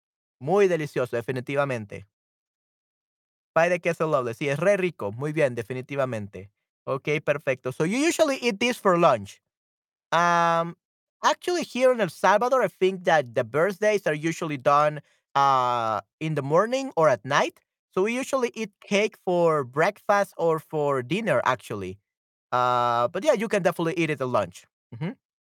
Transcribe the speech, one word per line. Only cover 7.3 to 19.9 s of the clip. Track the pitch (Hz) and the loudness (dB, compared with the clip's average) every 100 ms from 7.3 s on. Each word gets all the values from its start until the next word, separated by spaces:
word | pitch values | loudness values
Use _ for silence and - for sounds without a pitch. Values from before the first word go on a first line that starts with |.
| 143 147 131 - | -4 -2 -4 -4
So, | - | -4
you | 160 240 | -2 0
usually | 320 - 311 269 | 0 2 0 0
eat | 240 196 | -2 0
this | 240 240 | -2 0
for | 202 170 | 2 4
lunch. | 170 117 98 - _ _ _ _ _ _ - | 4 4 -2 -18 _ _ _ _ _ _ -2
Um, | 165 175 170 170 165 170 - _ _ _ - | 2 4 4 2 0 -2 -8 _ _ _ -2
actually, | 233 302 - 349 | 0 0 -2 -4
here | 262 240 254 | -4 2 2
in | 247 | 2
El | 185 | -2
Salvador, | - 185 208 247 262 | 0 2 2 2 2
I | 202 | 0
think | - 190 190 | 0 -2 0
that | 180 160 127 | 2 2 2
the | 117 | -4
birthdays | 113 143 180 190 208 208 165 | -2 0 -2 0 0 0 -2
are | |
usually | 156 160 165 165 143 | -4 -4 -4 -6 -2
done, | 147 143 151 151 - _ _ | 2 4 2 -2 -16 _ _
uh, | 143 139 131 123 123 113 104 - - | 2 4 4 2 0 0 -2 -6 -8
in | 156 | -4
the | 147 | -4
morning | 135 160 220 262 269 - | 0 2 2 -2 -4 0
or | 156 | 2
at | 123 | 2
night. | 131 147 277 - _ _ _ | 0 0 0 -4 _ _ _
So, | - | -4
we | 208 | -2
usually | 247 262 269 240 | -2 -4 -2 -4
eat | - 214 _ | -6 -10 _
cake | - 202 220 - | -2 0 0 -4
for | - 175 170 151 | -2 2 2 2
breakfast | 127 135 180 | -2 0 -2